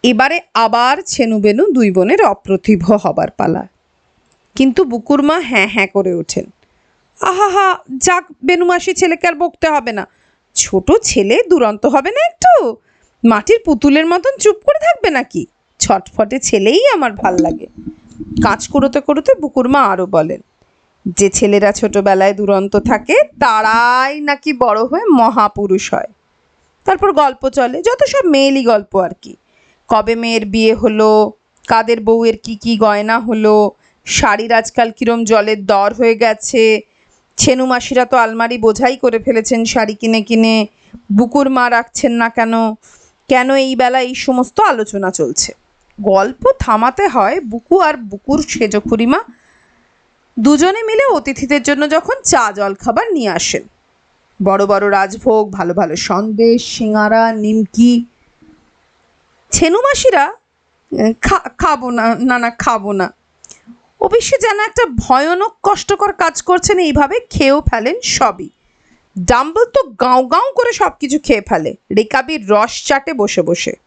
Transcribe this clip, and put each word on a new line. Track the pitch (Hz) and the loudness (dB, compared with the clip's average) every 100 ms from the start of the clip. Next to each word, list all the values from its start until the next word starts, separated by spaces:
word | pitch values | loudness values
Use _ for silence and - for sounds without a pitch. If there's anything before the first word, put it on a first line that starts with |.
এবারে | 247 226 262 339 - | 0 2 0 -2 -4
আবার | 220 226 233 247 294 | -2 0 2 0 0
ছেনু | 370 - 226 220 | -4 -4 -2 2
বেনু | 208 214 403 | 0 2 2
দুই | 262 214 | 2 2
বোনের | 185 190 349 | 2 2 2
অপ্রতিভ | 359 202 - 190 - 202 165 | 2 0 -4 -2 2 0 2
হবার | 214 180 - 165 | 0 0 -2 -4
পালা। | - - 160 190 _ _ _ _ _ _ _ _ - | -4 -4 -4 -8 _ _ _ _ _ _ _ _ 0
কিন্তু | 269 240 | 0 2
বুকুর | 311 233 - 285 | -2 -4 -2 0
মা | 285 330 | 2 -2
হ্যাঁ | 262 240 196 | -2 -2 -2
হ্যাঁ | 214 196 | -2 -2
করে | 202 185 | -2 -2
ওঠেন, | 175 165 - - _ _ _ _ _ _ _ | -4 -6 -8 -10 _ _ _ _ _ _ _
"আহা | - 370 403 | -4 0 0
হা, | 381 381 359 - 262 | 2 0 -2 -6 -4
যাক | 370 359 359 - 262 | 0 0 -4 -6 0
বেনু | 349 349 | 2 2
মাসি, | 349 381 | 0 -2
ছেলেকে | - 359 330 349 | -2 -2 0 -2
আর | |
বকতে | 302 349 _ 320 | -2 -6 _ -2
হবে | 294 233 | -2 -4
না। | 214 - _ _ _ _ - | -8 -10 _ _ _ _ -6
ছোট | - 190 185 415 | -2 -2 2 2
ছেলে | - - 196 285 415 | 2 0 2 0 2
দুরন্ত | 330 226 208 294 | 2 2 0 0
হবে | 269 294 | 0 -2
না | 508 659 | -2 -2
একটু? | - 740 640 277 226 _ _ _ _ 233 | 2 4 4 2 -6 _ _ _ _ 2
মাটির | 214 - 453 339 | 2 2 0 2
পুতুলের | 254 285 285 320 | 0 2 2 2
মতন | 349 523 539 | 0 -2 0
চুপ | 415 427 | 0 0
করে | - 587 | 0 0
থাকবে | 640 587 415 | 0 0 0
নাকি? | 277 - 175 120 _ _ _ | -2 -4 -8 -10 _ _ _
ছটফটে | - 196 - - 214 262 | -2 -2 -2 -4 -2 -2
ছেলেই | - 214 202 320 539 | -2 0 2 4 2
আমার | 415 254 | 2 -2
ভাল | 202 - 180 | -2 -2 0
লাগে।" | 170 160 - - - - _ - - - | -2 -4 -12 -16 -18 -18 _ -20 -10 -2
কাজ | 208 214 - | -2 -2 -2
করতে | 285 269 285 | 0 0 -2
করতে | 269 294 302 269 | -2 -2 2 0
বুকুর | 302 - 247 | 0 -2 0
মা | 277 | 2
আরও | 233 190 185 | 2 0 0
বলেন, | 175 160 - _ _ _ _ _ _ 202 | 0 -2 -6 _ _ _ _ _ _ -8
"যে | 175 202 | 0 0
ছেলেরা | - 202 202 202 | 2 2 2 2
ছোটবেলায় | 202 208 202 196 190 196 | 0 -2 0 2 2 2
দুরন্ত | 202 202 196 196 208 | 0 0 0 0 -2
থাকে | 226 214 240 415 605 - | 0 -2 0 0 0 0
তারাই | 254 220 220 226 240 254 269 302 | 0 2 2 2 2 0 -2 -4
নাকি | 294 285 302 | -4 -4 -4
বড় | 254 247 214 | 0 0 0
হয়ে | 233 320 453 | -2 -2 2
মহাপুরুষ | 277 226 214 311 - 202 185 - | 4 4 2 0 -2 -2 -2 -2
হয়।" | - - _ _ _ _ _ _ _ - | -6 -6 _ _ _ _ _ _ _ -4
তারপর | 381 392 | 0 0
গল্প | 302 285 254 269 | 2 0 0 -4
চলে, | 277 247 269 | -2 -2 -2
যত | 381 494 554 | -2 0 0
সব | 554 370 | 0 2
মেয়েলি | 277 277 269 | 2 2 2
গল্প | 233 214 202 196 | 2 0 0 -4
আর | 175 180 | -4 -6
কি। | - - _ _ _ _ _ | -20 -20 _ _ _ _ _
কবে | 220 214 226 | 0 0 -4
মেয়ের | 233 226 208 | -2 -4 -2
বিয়ে | 220 220 | 2 2
হলো, | 220 226 214 214 214 214 - _ _ - | 2 0 2 4 4 2 -4 _ _ -2
কাদের | 226 226 226 | -2 0 -2
বউয়ের | 214 226 226 220 | 0 2 0 -2
কি | - 220 | -10 -8
কি | 233 220 | -4 0
গয়না | 214 208 214 233 | 2 0 0 -2
হলো, | 226 220 214 214 208 - _ _ - | -2 0 2 4 2 -4 _ _ -6
শাড়ির | - - 208 220 | 0 0 0 0
আজকাল | 226 226 - 233 | 0 0 -2 -2
কিরম | 220 233 233 | -2 -2 -2
জলের | 220 220 208 208 196 | 2 2 2 -2 0
দর | 202 202 | 0 0
হয়ে | 208 226 226 | 0 0 2
গেছে, | 233 - - 262 226 214 - _ _ _ _ - | 0 0 -2 2 2 2 -4 _ _ _ _ -2
ছেনু | - 262 262 | 0 2 0
মাসিরা | 247 - 247 247 | -2 0 0 2
তো | 254 | 2
আলমারি | 226 226 233 240 | 0 -2 -4 0
বোঝাই | 220 214 254 269 | 0 2 -2 0
করে | 254 226 | -2 0
ফেলেছেন | 262 233 220 233 226 | 0 -2 0 -2 0
শাড়ি | 247 214 208 | -2 -2 -2
কিনে | 226 226 | 0 0
কিনে, | 214 226 226 220 208 _ _ - _ 208 | 2 2 4 2 -2 _ _ -20 _ 0
বুকুর | 240 285 269 | 2 2 2
মা | 262 247 | 0 0
রাখছেন | 233 240 - 269 | 0 -2 -2 -2
না | 233 233 | 0 -2
কেন, | 240 226 226 226 220 _ _ _ _ - | -2 0 0 -2 -4 _ _ _ _ 0
কেন | 254 254 269 | 0 2 0
এই | 262 247 | 0 0
বেলা | 247 262 | 0 0
এই | 254 262 | -2 -4
সমস্ত | - 254 262 - | -2 0 0 2
আলোচনা | 415 247 214 202 185 | 2 0 -4 -4 -4
চলছে। | - 139 147 - - _ _ _ - | -2 -4 -2 -6 -10 _ _ _ -6
গল্প | 202 190 208 262 508 539 | 2 2 2 0 0 0
থামাতে | - 220 233 - 403 | 0 0 0 0 0
হয় | 240 202 330 | 2 0 -2
বুকু | 247 226 _ 370 | -6 -10 _ 2
আর | 320 285 | 2 -2
বুকুর | 214 202 - 294 302 | -10 -14 -4 -2 -2
সেজ | - 220 208 | -4 -2 -2
খুড়িমা | 214 226 233 320 466 _ _ _ _ _ _ _ _ _ _ - | -2 0 2 0 -2 _ _ _ _ _ _ _ _ _ _ 0
দুজনে | 226 294 349 415 | 2 4 2 0
মিলে | 440 440 554 | -2 0 2
অতিথিদের | 440 - 262 254 285 | 0 -2 -8 -2 0
জন্য | 240 277 294 | 0 -2 0
যখন | 311 - 539 | -2 -2 -6
চা | - 320 220 | 0 0 0
জল | 202 202 196 | -2 -6 -4
খাবার | 254 240 453 | -4 -2 -2
নিয়ে | 330 220 | -2 -2
আসেন, | 170 - - - _ _ _ _ _ _ _ | -4 -4 -6 -8 _ _ _ _ _ _ _
বড় | 196 196 202 | 0 0 2
বড় | 196 202 | 0 2
রাজভোগ, | 196 190 208 - 220 214 | 0 -2 -2 0 0 0
ভালো | 196 170 | -4 -4
ভালো | 175 165 170 | -2 -2 -4
সন্দেশ, | - 185 220 214 226 233 - - | -4 -2 -2 0 2 2 -2 -6
সিঙারা, | 220 214 208 226 226 | -2 0 2 2 2
নিমকি। | 220 214 220 208 - 240 240 240 _ _ _ _ _ _ _ _ _ _ _ _ _ _ | 0 -2 0 -2 2 4 4 -2 _ _ _ _ _ _ _ _ _ _ _ _ _ _
ছেনু | - 320 392 | 0 2 2
মাসিরা, | 539 554 523 359 294 453 _ _ _ _ _ - 220 226 | 0 2 2 2 0 -4 _ _ _ _ _ -2 -2 0
"খা-, | 240 381 254 - | -2 -2 -4 -4
খাবো | 349 285 247 | -2 -2 -2
না, | 240 226 233 | -2 0 0
না, | 254 247 | 0 0
না, | 233 | -2
খাবো | 240 - 220 202 | -2 -2 -2 -2
না।" | 196 180 _ _ _ - - - 240 _ _ | -4 -4 _ _ _ -20 -20 -20 -20 _ _
অবশ্যই | - 453 - 539 | 0 0 0 0
যেন | 440 415 | 0 -2
একটা | 440 440 453 | -2 -2 -2
ভয়ানক | 233 - 254 311 359 427 _ | -2 -2 0 0 -2 -4 _
কষ্টকর | - 415 - 392 403 | -2 -2 -2 -2 -2
কাজ | 403 339 - | 0 -2 -2
করছেন, | - 359 370 370 | 0 0 2 0
এইভাবে | 330 247 269 466 494 | 2 0 0 -2 -4
খেয়েও | - 269 285 | 0 2 2
ফেলেন | 294 226 226 440 | 0 -2 -4 -4
সবই। | - - 247 185 180 _ _ _ _ _ _ 190 | -6 -2 -2 -2 -14 _ _ _ _ _ _ -8
ডাম্বল | 180 240 294 359 466 | 0 0 0 -2 0
তো | 554 | 0
গাঁও | 320 208 247 254 254 | -2 -4 0 0 2
গাঁও | 330 523 | 0 0
করে | 539 480 | -2 -2
সব | - 359 - | 0 -4 -2
কিছু | 277 302 | -4 -4
খেয়ে | - 226 | 0 -2
ফেলে, | 202 185 156 - _ 202 | 0 -4 -4 -10 _ -2
রেকাবির | 220 262 254 311 196 | 0 -4 -4 -8 0
রস | 208 226 - - | 0 0 -6 -2
চাটে | 277 277 | -2 -2
বসে | 277 202 - | -4 -2 -2
বসে। | 165 175 - - | -2 -4 -4 -10